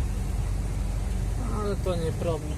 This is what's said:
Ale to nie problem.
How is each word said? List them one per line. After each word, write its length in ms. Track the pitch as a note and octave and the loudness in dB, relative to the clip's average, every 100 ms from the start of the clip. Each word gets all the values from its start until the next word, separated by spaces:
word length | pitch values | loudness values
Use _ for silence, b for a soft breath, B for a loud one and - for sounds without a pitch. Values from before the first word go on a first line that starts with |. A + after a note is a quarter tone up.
| - - - - - - - - - - - - - - - A3 | 0 0 0 0 2 0 0 0 0 0 0 0 0 0 0 0
Ale 160 | G#3 G3 | 0 0
to 200 | F#3+ E3+ | 0 0
nie 160 | D#3+ | 0
problem. 420 | - E3+ D#3+ D3+ | 0 0 0 -2